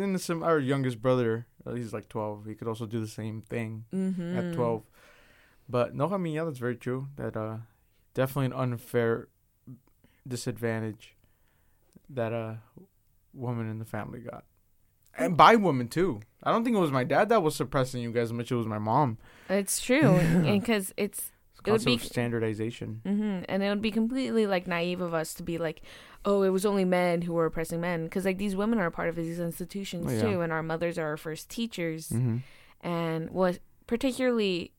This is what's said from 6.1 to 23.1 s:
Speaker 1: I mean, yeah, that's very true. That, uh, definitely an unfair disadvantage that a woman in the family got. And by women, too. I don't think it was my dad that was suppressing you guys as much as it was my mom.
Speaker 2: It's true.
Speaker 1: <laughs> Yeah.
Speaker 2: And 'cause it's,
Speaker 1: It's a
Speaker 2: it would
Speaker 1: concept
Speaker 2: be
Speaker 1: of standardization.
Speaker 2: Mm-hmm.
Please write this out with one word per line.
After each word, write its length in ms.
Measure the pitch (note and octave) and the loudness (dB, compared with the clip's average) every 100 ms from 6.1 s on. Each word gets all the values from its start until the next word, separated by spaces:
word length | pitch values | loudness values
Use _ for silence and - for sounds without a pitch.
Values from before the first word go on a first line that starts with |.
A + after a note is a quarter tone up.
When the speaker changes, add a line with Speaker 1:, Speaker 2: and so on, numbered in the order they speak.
Speaker 1:
I 60 | G3 | 0
mean, 160 | E3+ | -2
yeah, 120 | D3+ E3 | -2 -4
that's 120 | B2+ | -2
very 180 | A#2+ A#2+ | -4 -4
true. 320 | B2+ C3 C#3 - | -4 -4 -6 -8
That, 200 | A#2 A2 | -6 -4
uh, 200 | A2 A2+ A2+ _ _ _ _ - | -6 -8 -12 _ _ _ _ -2
definitely 320 | C3 C#3 C3 | 0 0 -2
an 60 | |
unfair 720 | C3 B2+ A#2 - A#2+ A#2 A#2 - _ _ _ - C3 _ _ _ _ C3 | 0 -2 -2 -2 2 2 2 -4 _ _ _ -20 -20 _ _ _ _ -8
disadvantage 880 | B2 B2+ G#2+ A#2 A2 A2 G#2 - _ _ _ _ _ _ _ _ - - | -6 -6 -4 -2 -2 -4 -8 -16 _ _ _ _ _ _ _ _ -20 -10
that 240 | C3 A2+ | -4 -2
a 260 | A#2 A2+ A2 - - F#3 _ _ _ _ | -2 -6 -10 -14 -20 -20 _ _ _ _
woman 360 | - B2 A#2 A2 | -8 -6 -4 -4
in 80 | A2 | -6
the 80 | A2 | -8
family 340 | G#2+ - A#2+ | -8 -8 -10
got. 240 | A#2+ A2+ - _ _ _ _ _ _ - | -12 -14 -18 _ _ _ _ _ _ -4
And 220 | F3+ D3+ | 0 8
by 180 | D#3+ A#3 | 10 10
women, 300 | F#3 C3 A#2 | 6 2 0
too. 320 | D#3+ F#3 G#2 - _ | 0 0 -2 -10 _
I 100 | C#3+ | 0
don't 120 | G#3 | 2
think 120 | A#3 G#3+ | 2 2
it 40 | |
was 120 | D#3+ | 2
my 120 | C3 | 2
dad 260 | B2+ C#3+ G#3 | 2 2 6
that 140 | A3+ | 4
was 120 | D#3 D3 | 4 0
suppressing 460 | C#3+ C#3 B2+ B2+ | 0 0 0 -2
you 100 | A#2 | -2
guys 120 | A#2 A#2 | 0 0
as 40 | |
much 120 | A#2 A#2 | -2 -2
as 40 | |
it 20 | A#2+ | 0
was 100 | A2 | 0
my 140 | G#2+ | -2
mom. 400 | G#2+ B2+ C#3 A2 - - - | 2 4 4 0 -10 -18 -2
Speaker 2:
It's 320 | G3 F#3+ - | 0 0 -2
true. 200 | - C4+ | 2 6
Speaker 1:
<laughs> 160 | B3+ F#3 | 8 6
Yeah. 280 | E3 F3 D#3 | 6 4 4
Speaker 2:
And 140 | G3+ A#3 | 2 2
'cause 260 | G#3+ F#3 - | 0 0 -4
it's, 220 | G3+ - | -4 -4
Speaker 1:
It's 80 | - | -12
a 420 | - _ - G3 | -14 _ -8 0
Speaker 2:
it 20 | |
would 100 | A3 | 2
Speaker 1:
concept 40 | A#3 | 4
Speaker 2:
be 80 | A#3+ | 0
Speaker 1:
of 80 | |
standardization. 1000 | - B2 A#2+ A#2 A2 G#2+ A2+ - G#2+ A2 | 0 -2 -2 0 0 -2 -4 -6 -10 -6
Speaker 2:
Mm-hmm. 380 | F#3 | -2